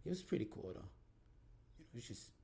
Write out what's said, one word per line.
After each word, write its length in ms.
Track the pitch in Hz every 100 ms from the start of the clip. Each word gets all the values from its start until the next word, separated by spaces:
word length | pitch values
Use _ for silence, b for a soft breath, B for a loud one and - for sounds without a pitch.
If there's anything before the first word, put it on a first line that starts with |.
It 40 | 156
was 120 | 185
pretty 280 | - - 104
cool, 220 | - 92
though. 160 | 90 92 - - - - - - - - -
You 80 |
know, 100 | -
it's 120 | 120 -
just 240 | 101 - -